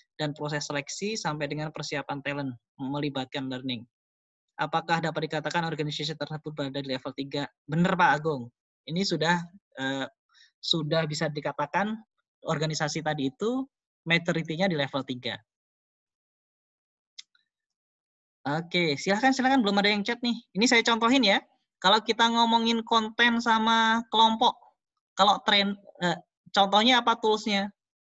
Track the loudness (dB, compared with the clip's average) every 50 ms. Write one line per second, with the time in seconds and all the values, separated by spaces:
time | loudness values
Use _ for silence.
0 | _ _ _ -6 -6 -6 -6 -6 -8 -6 -6 -6 -6 -6 -6 -8 -8 -8 -10 -8
1 | -6 -6 -6 -6 -6 -6 -6 -6 -6 -6 -6 -6 -8 -8 -10 -10 -10 -8 -8 -8
2 | -6 -8 -8 -8 -8 -8 -6 -6 -6 -8 -8 -10 _ _ _ -10 -8 -6 -6 -4
3 | -4 -4 -6 -6 -8 -8 -8 -8 -8 -8 -8 -8 -6 -8 -8 -8 -10 -16 _ _
4 | _ _ _ _ _ _ _ _ _ _ _ -8 -6 -4 -4 -4 -2 -2 -2 -2
5 | -2 -2 -4 -4 -6 -4 -4 -6 -4 -4 -2 -2 -2 -2 -4 -4 -4 -6 -6 -6
6 | -8 -8 -8 -8 -8 -10 -10 -10 -10 -10 -8 -8 -8 -6 -6 -8 -6 -6 -6 -6
7 | -8 -10 -10 -10 -10 -8 -8 -8 -8 -8 _ _ _ -4 0 0 2 2 4 4
8 | 4 4 4 2 0 -2 -4 -4 -6 -12 _ _ _ _ _ _ _ -8 -4 -4
9 | -2 -2 -2 0 0 0 0 0 -4 -8 -16 -20 _ _ _ -8 -6 -6 -4 -6
10 | -6 -8 _ _ _ _ _ _ _ _ _ _ -4 -2 -2 -2 -2 0 0 0
11 | 0 -2 -4 -4 -4 -4 -4 -4 -6 -6 -4 -4 -4 -2 -2 -2 -2 -2 -6 -8
12 | -12 _ _ _ _ _ _ _ -6 -4 -2 -2 -2 -2 -2 -2 -4 -4 -4 -4
13 | -4 -2 -2 -2 -2 -4 -4 -4 -2 -2 -2 -2 -4 -8 _ _ _ _ _ _
14 | -2 0 0 0 2 0 -2 -2 -2 -4 -2 -2 0 0 0 0 -2 -2 -4 -4
15 | -6 -6 -8 -8 -8 -8 -8 -10 _ _ _ _ _ _ _ _ _ _ _ _
16 | _ _ _ _ _ _ _ _ _ _ _ _ _ _ _ _ _ _ _ _
17 | _ _ _ -20 -20 _ _ _ _ _ _ _ _ _ _ _ _ _ _ _
18 | _ _ _ _ _ _ _ _ -8 -6 -4 -4 -4 -2 -2 0 2 0 0 0
19 | 0 0 2 4 4 2 4 4 2 4 4 4 4 4 4 4 4 4 2 0
20 | -2 -4 -4 -4 -2 -4 -4 -4 -8 _ -2 2 4 4 6 4 4 4 2 4
21 | 4 4 4 4 6 4 4 2 0 _ _ _ _ _ _ 0 4 4 4 4
22 | 4 2 2 2 2 4 4 4 4 4 4 2 2 2 0 0 0 2 2 2
23 | 2 0 0 2 2 4 4 2 2 2 2 2 2 2 2 4 2 2 2 0
24 | -2 0 4 4 4 4 4 4 2 2 2 _ _ _ _ _ _ _ _ _
25 | _ _ _ 2 4 4 2 2 2 2 2 2 2 0 -2 -6 -12 -20 -8 -2
26 | -2 -2 -2 -2 -6 _ _ _ _ -2 2 2 4 4 4 4 4 4 4 4
27 | 2 0 0 2 2 0 0 0 0 -2 -2 -2 -2 -4 -8 _ _ _ _ _
28 | _